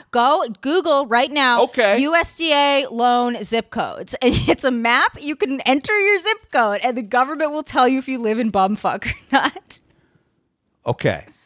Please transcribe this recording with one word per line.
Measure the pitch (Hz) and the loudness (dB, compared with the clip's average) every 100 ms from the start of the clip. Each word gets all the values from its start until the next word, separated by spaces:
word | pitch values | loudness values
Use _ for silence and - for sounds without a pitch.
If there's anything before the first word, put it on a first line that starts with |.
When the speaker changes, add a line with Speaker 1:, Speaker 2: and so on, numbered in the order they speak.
| - | -6
Speaker 1:
Go | 240 240 311 285 214 | 0 2 2 -2 -6
Google | 262 339 330 277 277 | -2 0 2 0 2
right | 233 285 | 0 0
now | 285 262 240 | 0 2 2
Speaker 2:
Okay. | 247 - 214 208 | 2 2 2 4
Speaker 1:
U | 277 330 | 2 0
S | 320 - | 0 -2
D | 330 | 0
A | 285 285 277 285 | 2 4 2 0
loan | 233 240 240 240 240 | 0 2 2 0 -4
zip | 208 226 220 | -4 -4 -4
codes. | 233 147 - 180 - | -6 -6 -8 -10 -2
<laughs> | |
And | 247 294 - | 0 2 2
it's | - | 0
a | 277 | 0
map. | 247 233 247 349 - | -2 0 2 0 -2
You | 294 302 | -10 -4
can | 392 269 | -4 -2
enter | - 269 - 427 | 0 0 0 0
your | 392 403 | 2 2
zip | 359 427 - | 0 -4 -2
code, | 285 220 202 | 0 0 0
and | 247 240 | -2 -4
the | |
government | 208 247 262 302 311 | -2 0 0 -2 -2
will | 294 | -4
tell | 302 294 254 | -2 2 4
you | 262 | 2
if | 262 | -2
you | 262 | -4
live | 226 220 | -2 -2
in | 226 | 0
bumfuck | 196 190 214 190 165 - | 0 0 0 -4 -4 -6
or | - | -10
<laughs> | - | -2
not. | 277 269 370 - - _ _ _ _ _ _ _ _ _ _ - | 0 0 -4 -16 -20 _ _ _ _ _ _ _ _ _ _ -6
Speaker 2:
Okay. | 117 143 85 - _ | -2 -2 -2 -8 _